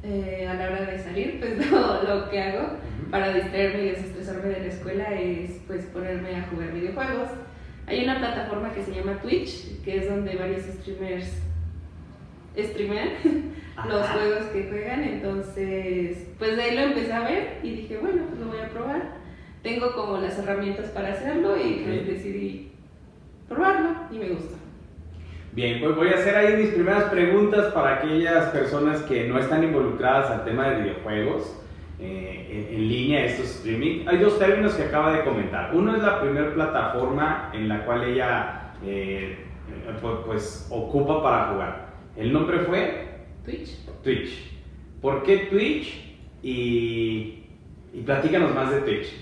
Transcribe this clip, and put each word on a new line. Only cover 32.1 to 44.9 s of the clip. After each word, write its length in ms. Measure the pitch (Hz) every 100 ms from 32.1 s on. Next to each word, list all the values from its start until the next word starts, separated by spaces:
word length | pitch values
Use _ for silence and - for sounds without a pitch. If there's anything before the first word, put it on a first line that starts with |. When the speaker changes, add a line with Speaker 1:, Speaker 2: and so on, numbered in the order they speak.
| 95 92 - - 107 107
Speaker 2:
en, 60 | 110
en 140 | 110
línea, 340 | 123 131 147 120
estos 200 | 120 - -
streaming. 460 | 110 113 147 175 170
Hay 120 | 180
dos 200 | 208 208
términos 360 | 190 214 202
que 100 | -
acaba 300 | - 147 156 156
de 80 |
comentar. 500 | 135 110 95 95 -
Uno 220 | 165 208 220
es 80 |
la 160 | 208 202
primer 340 | 139 143 151 165
plataforma 960 | 151 135 135 123 131 139 151 - -
en 160 | 110 107
la 160 | 107 117
cual 180 | 120
ella, 680 | 123 127 107 104 - - - - 98
eh, 520 | 98 95 98 95 - - - -
eh, 280 | - - 107
pu-, 240 | 113 110 113
pues, 420 | 104 - - -
ocupa 540 | 113 - 139 143 156
para 300 | 135 117 -
jugar. 320 | 98 92 - - - - -
¿El 160 | 117
nombre 260 | 151 156 175
fue? 480 | - 185 214 - - - - - -
Speaker 1:
Twitch. 320 | - - - - -
Speaker 2:
Twitch. 480 | 135 127 - - - - - - -